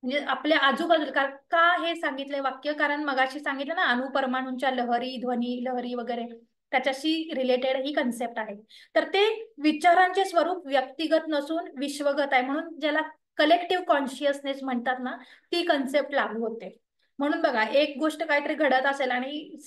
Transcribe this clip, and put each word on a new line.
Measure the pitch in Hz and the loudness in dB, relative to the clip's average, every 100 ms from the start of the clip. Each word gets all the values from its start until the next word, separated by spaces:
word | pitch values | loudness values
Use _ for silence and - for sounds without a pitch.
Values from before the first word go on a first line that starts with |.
म्हणजे | 247 285 | -4 -2
आपल्या | 277 262 302 302 | -2 -2 2 4
आजूबाजूला | 269 254 330 320 285 | 4 2 2 2 2
का, | 294 277 | 0 -2
का | - _ 339 339 349 330 | -4 _ 4 4 4 0
हे | 330 | -4
सांगितलंय | 320 269 277 277 | -4 -6 -6 -4
वाक्य? | 269 262 294 | -4 -4 -4
कारण | 302 262 294 | 0 0 0
मगाशी | 302 269 262 285 | 0 0 0 -2
सांगितलं | 294 269 285 339 | -6 -4 -4 0
ना, | |
अणुपरमाणूंच्या | 320 240 262 277 262 262 262 254 269 | 2 2 0 0 0 -2 -4 -2 -2
लहरी, | 254 240 240 254 262 | 0 0 0 -2 -6
ध्वनी | 247 240 240 247 | -4 -2 -2 -4
लहरी | 247 247 247 | -4 -4 -4
वगैरे, | 240 220 233 233 - _ _ _ | -6 -4 -6 -6 -12 _ _ _
त्याच्याशी | 277 269 269 311 320 320 262 | -2 0 0 0 -2 -2 -2
related | 254 247 262 269 269 | 0 2 0 -2 -2
ही | |
concept | 294 247 226 240 - | -2 -2 -2 -6 -6
आहे. | 214 208 - - - 320 | -8 -10 -18 -20 -2 0
तर | |
ते | 302 381 415 440 - - | 2 4 2 0 -6 -2
विचारांचे | 302 302 339 349 370 370 381 | 0 4 6 6 6 4 0
स्वरूप | 349 311 359 277 | 2 0 0 0
व्यक्तिगत | 269 262 - 311 311 311 | 0 0 -4 0 0 2
नसून | 294 294 330 339 277 | -2 -2 -4 -6 -6
विश्वगत | 285 285 285 285 277 | -6 -2 -2 0 2
आहे, | 247 | 2
म्हणून | 262 294 330 294 | 2 -2 -6 -4
ज्याला | 302 302 311 - _ - | -2 0 -2 -8 _ 0
collective | 302 349 - 370 | 4 4 4 0
consciousness | 359 294 262 - 285 277 277 269 | 2 2 0 -2 -2 -2 -4 -6
म्हणतात | 262 240 233 254 | -4 -4 -2 -2
ना, | 247 320 - - _ | -4 -10 -14 -20 _
ती | 349 | 0
concept | 349 294 262 294 277 | 2 2 2 0 2
लागू | 269 208 220 226 | 0 0 -2 -4
होते. | 226 185 - _ _ _ - | -6 -12 -16 _ _ _ -4
म्हणून | 285 330 | -2 2
बघा, | 320 240 | 2 2
एक | 226 277 302 269 | 2 4 2 2
गोष्ट | 311 302 | -2 0
काहीतरी | 320 294 294 | 0 0 0
घडत | 294 294 262 277 | 0 2 4 2
असेल | 269 254 | 0 0
आणि | 247 262 294 - - | -2 -4 -8 -12 -10